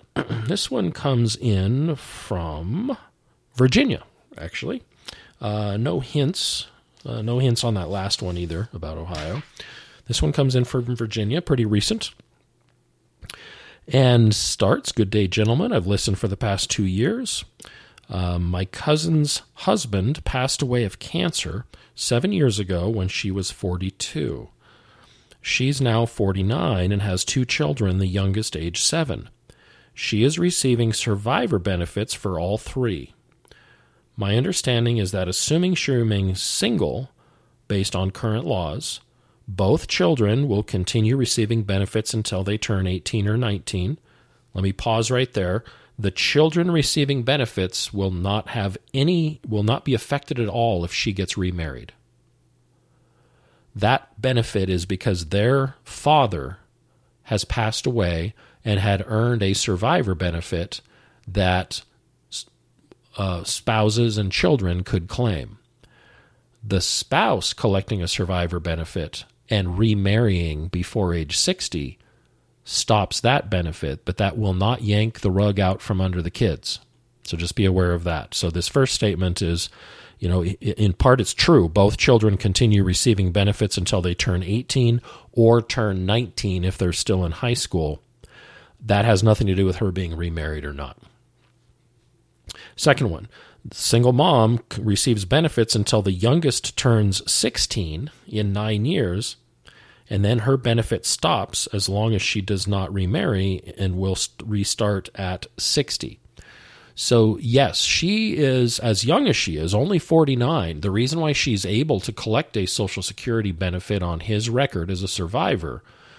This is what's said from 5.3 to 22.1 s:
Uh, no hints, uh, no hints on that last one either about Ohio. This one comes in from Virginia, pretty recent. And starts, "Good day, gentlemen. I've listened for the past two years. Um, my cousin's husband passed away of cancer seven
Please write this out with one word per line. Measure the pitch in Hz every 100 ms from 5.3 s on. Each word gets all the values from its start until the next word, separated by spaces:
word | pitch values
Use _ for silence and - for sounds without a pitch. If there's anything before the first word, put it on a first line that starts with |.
| -
Uh, | 110 104 104 101
no | 127 170
hints, | 123 147 139 185 - - - _ _ _
uh, | - 117
no | 107 123
hints | 131 117
on | 123
that | 107 80
last | 98 98 -
one | 92 87
either | 85 82 107
about | 85 82 80
Ohio. | 82 87 78 104 - - - - - - -
This | 120
one | 151
comes | 147 135
in | 127
from | 120 131 120
Virginia, | 120 113 113 104 151
pretty | 175 135
recent. | 107 104 - 220 - - _ _ _ _ _ _ _ _ _ _ - - - - - - -
And | 135 127 120 113
starts, | 104 - - 101 277 -
"Good | - 101
day, | 107 95
gentlemen. | 110 107 123 226
I've | 175 90
listened | 101 - 98
for | 104
the | 95
past | 110 101 -
two | - 98
years. | 92 131 233 247 - - _ - - - - -
Um, | 92 90 87 87
my | 90
cousin's | 92 - - 156 165 160 147 - -
husband | - - 208 123 98 98 151
passed | - 131 131 -
away | 135 123
of | 104 -
cancer | - 170 175 - - 90 - - _
seven | - -